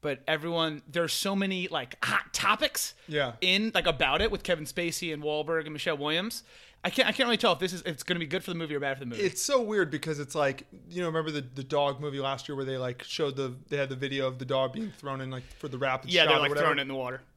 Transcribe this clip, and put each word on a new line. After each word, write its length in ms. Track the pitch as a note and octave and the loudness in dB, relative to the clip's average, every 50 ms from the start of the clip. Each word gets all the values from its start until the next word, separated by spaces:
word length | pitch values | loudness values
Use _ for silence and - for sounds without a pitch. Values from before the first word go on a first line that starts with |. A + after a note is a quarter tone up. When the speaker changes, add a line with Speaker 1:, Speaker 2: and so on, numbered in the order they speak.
Speaker 1:
but 200 | - D3+ C#3 C3 - - | -2 -4 -4 -4 0 0
everyone, 540 | D#3 D#3 D3 E3+ E3+ E3 E3 D#3+ D#3 D3 - - | 0 0 2 -2 0 2 2 0 0 -4 -10 -4
there's 240 | C#3 E3+ E3+ D3+ - | 0 0 0 2 0
so 220 | - - G3 G3 | 0 0 2 2
many, 320 | G3 G3 F#3+ F#3+ F#3 F3+ - | 2 2 2 0 -2 -4 -2
like, 280 | E3 D3+ B2+ B2 - - - | -2 -4 -4 -4 -6 -4 -2
hot 300 | B2 - - - - - | 0 0 0 0 -2 -4
topics 600 | - - G3 G#3+ - D4+ C#4+ - - - - - - - - | 0 4 4 4 4 2 0 0 0 -4 -4 -6 -12 -12 -4
Speaker 2:
Yeah. 260 | D#3 D3 C#3 B2 A#2 A2+ | 0 0 0 0 -2 0
Speaker 1:
in, 300 | - F#3 F#3 G3 G#3+ A3+ - | 2 4 4 4 2 2 2
like, 140 | F#3 E3+ F3 | 2 2 2
about 340 | D#3+ B2+ D#3 C3 C#3 D#3+ | 2 2 2 2 4 4
it 100 | G3+ A3+ | 2 2
with 120 | G3+ F3+ - | 0 -2 0
Kevin 220 | - F3+ D#3+ D3+ | 0 0 0 0
Spacey 480 | C3+ - - F3 E3+ D#3+ - - E3+ D#3 | -6 -4 -2 -2 -2 -2 -2 -4 -4 -4
and 80 | D3 D3+ | -2 -2
Wahlberg 380 | D3+ D3+ D3+ D3+ D3+ E3 D#3+ D#3 | -2 0 0 0 0 0 -2 -2
and 80 | D#3 D#3 | -4 -8
Michelle 240 | D3 - F3+ D#3+ C#3+ | -4 -2 -2 0 0
Williams. 460 | C#3+ D3 D#3 E3+ F#3 A3+ A3+ - - - - - - - - _ - | 0 0 2 0 0 -2 -6 -8 -12 -14 -20 -20 -20 -20 -20 _ -4
I 40 | F#3 | -2
can't, 180 | - - C4 F3 | 2 4 2 2
I 20 | |
can't 160 | - - C4 A#3+ | 4 2 2 2
really 100 | A#3 - | 2 4
tell 140 | - A3+ | 4 4
if 80 | F3 B2+ | 4 4
this 140 | F3+ F#3 F3+ | 0 -4 -4
is, 80 | F3+ | -4
if 60 | - - | -6 -6
it's 160 | D#3+ - - | -6 -6 -4
gonna 160 | - F3+ E3+ | -2 -2 -2
be 60 | E3+ C#3+ | -2 -2
good 160 | D3 D#3 - | -4 -4 -4
for 80 | - | -4
the 40 | F3 | -6
movie 200 | E3+ D#3+ D3+ D3+ | -4 -4 -4 -4
or 40 | C#3+ | -2
bad 180 | C#3 C#3 C3+ C3 | -2 -2 -2 -4
for 20 | |
the 60 | C#3 A#2+ | -6 -8
movie. 160 | A#2+ G#3+ G#3 | -4 0 0
Speaker 2:
It's 180 | F#3 - - | 0 0 0
so 200 | - - C#4+ C4 | -2 2 4 2
weird 300 | A#3+ G#3 G#3+ G#3 F3+ D3+ | 2 4 2 2 2 2
because 280 | C3 D3 - D#3+ D#3 C#3+ | 0 -4 -4 -4 -4 -4
it's 160 | D3 C#3 - | -6 -4 0
like, 300 | D3+ D3 C#3 C3+ C3+ - _ - - - - | 2 2 2 2 -2 -10 _ -20 -20 -18 -10
you 120 | E3+ F3+ | -6 -4
know, 60 | F3+ E3 | -2 0
remember 240 | D#3+ D#3+ D#3+ D#3 | 0 0 -2 0
the, 100 | D3+ D3 | -2 -4
the 220 | C#3 B2 B2 C3+ C3+ | -6 -6 -10 -10 -8
dog 360 | C3 D3+ C#3+ C#3+ C#3+ C#3 B2+ | 0 2 2 2 2 0 -2
movie 200 | D3 D3 C3+ C#3 | -4 -6 -4 -2
last 280 | C3+ C3+ C3+ C3+ - - | -2 -2 -2 -4 -6 -8
year 80 | D3 | -6
where 80 | C3+ C3+ | -4 -4
they, 140 | C3 C3+ C3 | -4 -2 -2
like, 260 | B2+ B2+ B2 B2+ - | -2 -4 -4 -6 -10
showed 320 | - - - D#3+ C#3+ C3+ | -10 -2 -2 0 0 0
the, 180 | C3+ C#3 C3 B2 C3 - - | -2 -4 -4 -4 -8 -8 -6
they 80 | D3 | -2
had 140 | C#3+ C#3 C3+ | -2 -2 -2
the 60 | C3+ B2+ | -2 -4
video 300 | C3+ C3+ C3 C3+ C3+ C3 | -4 -2 -2 0 0 -2
of 120 | B2+ B2+ | -2 -4
the 60 | C3+ | -4
dog 280 | B2+ C3+ C3 C3 C3 B2+ | 0 2 2 2 0 0
being 180 | G#3+ A3+ G#3 - - | -4 -6 -6 -8 -10
thrown 220 | - C#3 C3+ C3 | -8 -8 -6 -6
in, 100 | C3 C3 | -6 -6
like, 140 | C3 B2+ B2+ - - - | -8 -8 -10 -12 -14 -10
for 100 | - D3 | -10 -8
the 100 | B2+ B2+ | -4 -2
rapid 320 | C#3 C3+ C3 C3 - - | 0 0 0 -2 -2 2
Speaker 1:
Yeah, 120 | F3+ F3 | 6 6
Speaker 2:
shot 60 | D#3+ D#3 | 8 8
Speaker 1:
they're, 80 | D#3 D3+ | 8 6
Speaker 2:
or 20 | |
Speaker 1:
like, 80 | D3 C#3+ | 6 4
Speaker 2:
whatever? 160 | D3 C#3+ D#3 D#3+ | 2 4 4 4
Speaker 1:
throwing 120 | D3 C#3+ | 4 2
it 40 | C#3 | 0
in 40 | C3+ | -2
the 80 | C3+ | -2
water. 260 | C3+ B2+ B2 B2+ C3+ - - _ | -4 -4 -4 -6 -8 -12 -16 _